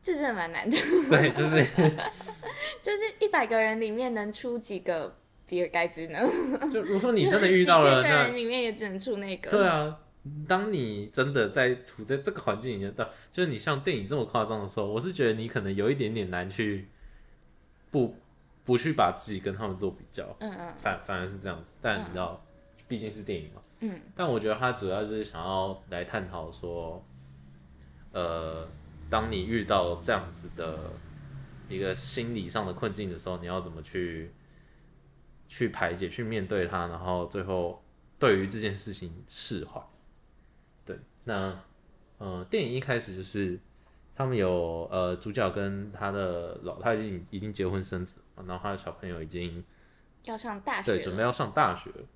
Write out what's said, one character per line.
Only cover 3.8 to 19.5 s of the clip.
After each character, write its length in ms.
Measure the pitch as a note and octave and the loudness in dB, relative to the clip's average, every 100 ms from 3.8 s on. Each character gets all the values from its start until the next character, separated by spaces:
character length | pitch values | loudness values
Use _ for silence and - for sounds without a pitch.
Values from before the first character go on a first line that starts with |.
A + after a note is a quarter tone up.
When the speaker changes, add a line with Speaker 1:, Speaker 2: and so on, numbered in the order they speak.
Speaker 1:
里 80 | A3+ | 0
面 240 | A3 B3+ | 0 0
能 180 | A3+ G#3 | 0 -2
出 240 | G#3 B3+ A#3+ | -4 -4 -4
几 200 | A3+ F#3+ | -4 -4
个 360 | F3+ E3 A#2 - _ _ - | 0 0 -2 -10 _ _ -4
比 120 | F3 | 0
尔 40 | F3 | 2
盖 180 | E3+ E3+ | 2 0
茨 180 | D#3+ D#3+ | -2 -8
呢？ 100 | D#3 C4+ - C#4 C4 D4 | 2 2 2 0 -2 0
Speaker 2:
就 120 | A3 | 0
如 160 | F3 G3 | 2 2
果 120 | B3 | 4
你 160 | A3 - | 6 6
真 140 | F#3+ | 6
的 80 | F#3 | 8
遇 160 | F#3 F3+ | 8 10
到 180 | E3 | 10
了， 0 | |
Speaker 1:
<laughs> 60 | C#3+ | 10
就 0 | |
是 140 | C3 | 8
几 40 | B2+ | 8
千 40 | |
个 120 | D3 C#3+ | 6 6
人 100 | B3 | 2
里 100 | A#3 | 0
面 160 | B3+ | 0
也 120 | A#3 | 0
只 140 | A3 G#3+ | -2 -6
能 120 | F#3+ | -6
出 180 | B3+ G3+ | -4 -4
那 180 | G3 F#3 | -4 -6
个。 120 | - | 2
Speaker 2:
那， 80 | G#3 | 4
对 100 | F#3 | 6
啊， 320 | D#3+ D3+ D#3 - _ C3+ D3+ D#3 | 4 0 -4 -18 _ -12 -10 2
当 240 | F#3 G#3+ | 2 2
你 360 | F#3 A#2 G#2 G#2 | 0 0 -2 -2
真 260 | - C3+ | 2 4
的 160 | C3+ G#2 | 4 4
在 240 | C3+ B2+ B2 | 4 4 2
处 260 | - - | -6 -12
在 140 | G#2+ C#3+ | -2 -2
这 140 | C#3 | 0
个 80 | F#3+ | -2
环 220 | - G#2 | -2 -2
境 80 | B2+ | -2
里 80 | G#2 | -4
面， 160 | G2 | -4
到， 160 | - A2+ - - | -4 -6 -6 -10
就 120 | - | -2
是 60 | F3 | 0
你 80 | A2 | 0
像 240 | - C#3 | -2 0
电 160 | C#3 A#2+ | 0 -2
影 80 | G2 | 0
这 100 | C#3+ | -2
么 80 | A2+ | 0
夸 200 | A#2 G#2+ | 0 0
张 160 | A2 | -2
的 60 | G2 | -4
时 120 | - | -2
候， 60 | G2+ | -2
我 140 | G#2+ | -2
是 120 | E3+ | -2
觉 140 | F3+ A#2+ | 2 2
得 80 | |
你 140 | A2 A2+ | 2 -2
可 140 | A#2+ | -2
能 120 | G2 | 0
有 160 | G2 G#2+ | 2 2
一 60 | C#3 | 2
点 180 | A2 | 0
点 160 | A2+ F#2 | -2 -2
难 180 | F2+ F2+ | -2 -4
去 400 | F#2+ G#2+ G2 F#2+ - - - - - - - _ _ _ | -2 0 -2 -6 -18 -20 -20 -20 -20 -20 -20 _ _ _
不， 260 | D3 A#2 - _ _ _ - | 0 0 -2 _ _ _ -10
不 140 | - B2 | 2 2
去 160 | D3 | 4
把 180 | D3+ F2+ | 4 4
自 220 | - - | 2 -8
己 60 | G2 | -4
跟 160 | G2 | -4